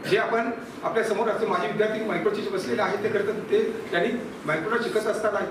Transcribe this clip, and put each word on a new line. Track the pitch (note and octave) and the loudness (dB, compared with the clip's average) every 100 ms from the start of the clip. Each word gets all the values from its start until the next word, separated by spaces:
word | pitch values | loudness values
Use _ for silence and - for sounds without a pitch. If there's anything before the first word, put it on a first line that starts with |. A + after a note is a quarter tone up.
| - | 4
जे | G#3 | 2
आपण | - A3+ B3+ - - - | 4 0 0 -4 -10 -6
आपल्या | E3 A3+ | 0 0
समोर | - G3 A3 | 2 2 2
असं | G#3 G#3 | 2 0
माझे | F3 G#3+ | 0 0
विद्यार्थी | G#3 G#3+ A3 - | 2 2 2 -2
मायक्रोचिप्स | E3+ G#3 - - | 0 0 0 -2
बसलेले | F#3 - G#3+ | -2 0 0
आहेत, | F#3+ G3+ | 2 0
ते | G#3+ | 0
करतात, | G3+ G3+ C#3 | 0 0 -2
ते | - G#3 A3+ - - | 2 2 2 -2 -2
त्यांनी | F3+ A3 A#3+ G#3+ - D3 | 0 0 -2 -6 -8 -2
मायक्रोला | D#3+ G#3+ A3+ | -2 0 0
शिकत | F#3+ G#3 A3 | 0 0 0
असताना | G3 A3 G3+ F#3 | 0 0 0 -4